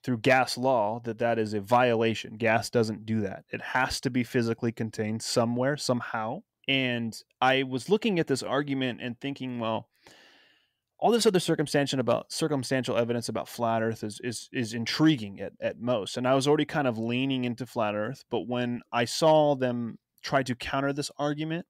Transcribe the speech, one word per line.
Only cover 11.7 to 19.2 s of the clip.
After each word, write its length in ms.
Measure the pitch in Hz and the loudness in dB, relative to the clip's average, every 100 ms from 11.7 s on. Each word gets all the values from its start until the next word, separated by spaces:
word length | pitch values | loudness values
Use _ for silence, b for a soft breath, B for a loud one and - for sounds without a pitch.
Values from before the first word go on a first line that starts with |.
| 147 139 135 | 2 2 0
about, 320 | 120 113 - | 2 0 0
circumstantial 640 | - 160 143 123 131 123 110 | -4 -2 -2 -2 -2 0 0
evidence 320 | 117 120 117 | 0 -2 -2
about 200 | 110 - | -6 -6
flat 340 | - 117 113 | -4 0 0
Earth 200 | 113 110 | 0 -4
is, 160 | 107 104 | -8 -8
is, 240 | 127 110 - | -8 -8 -8
is 200 | 131 117 | -6 -4
intriguing 680 | 117 113 - 156 147 104 98 | -4 -6 4 6 4 -2 -8
at, 120 | 98 _ | -10 _
at 180 | 113 - | -6 -4
most. 380 | 117 123 95 - | -2 -2 -2 -2
And 100 | 123 | 2
I 80 | |
was 140 | 135 131 | 2 4
already 160 | 156 | 2
kind 220 | 147 160 139 | 2 0 -2
of 80 | 110 | -2
leaning 480 | 113 120 135 131 | -2 -2 -2 -2
into 220 | 123 117 123 | -4 -6 -8
flat 280 | 120 107 | -2 -2
Earth. 300 | 104 107 135 _ | -2 -4 -8 _
But 120 | 117 92 | -4 -2
when 320 | 123 123 120 - | -2 -2 -4 -4
I 120 | 117 | -2
saw 500 | 120 - | -2 2